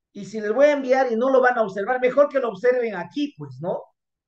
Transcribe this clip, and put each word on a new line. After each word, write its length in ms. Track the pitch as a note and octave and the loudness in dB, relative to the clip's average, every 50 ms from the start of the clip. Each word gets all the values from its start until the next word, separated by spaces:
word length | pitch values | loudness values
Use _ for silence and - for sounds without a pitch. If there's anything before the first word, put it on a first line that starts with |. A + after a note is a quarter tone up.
| _ _ | _ _
y 120 | - G3+ G3 | -18 -16 -14
si 160 | G3 G#3+ A3 | -12 -10 -6
les 120 | G#3 G#3 | -4 -2
voy 140 | A3 C4 C#4+ | 2 4 4
a 60 | D4 | 4
enviar 400 | D4 C#4 B3+ B3+ C4 C4 C4 A#3+ | 4 2 0 0 2 2 2 0
y 40 | A3 | 0
no 140 | A3 B3+ C4+ | 0 2 2
lo 100 | C4 B3 | 4 4
van 180 | B3 B3 B3 A#3 | 4 4 2 0
a 40 | |
observar, 380 | A3 F#3+ F#3+ G3+ G3 A#3 B3+ B3 | -2 -2 -4 -6 -4 -4 -2 0
mejor 280 | B3+ B3 B3+ C#4 D4 C#4+ | 0 2 4 4 4 4
que 100 | C#4 C4 | 2 -2
lo 120 | A#3+ A3+ | -4 -4
observen 440 | F#3+ F#3 A#3+ B3 B3+ B3 A#3 A3 G3 | -4 -2 0 0 2 2 0 -4 -4
aquí, 400 | F3 E3+ - - D4 D4 C#4+ - | -8 -10 -8 -8 -8 -8 -8 -8
pues, 220 | D3+ C#3+ C3 B2 C3 | -12 -16 -16 -14 -10
¿no? 220 | D#3+ F#3 A3+ - - - _ _ _ _ _ _ _ | -8 -8 -8 -8 -10 -16 _ _ _ _ _ _ _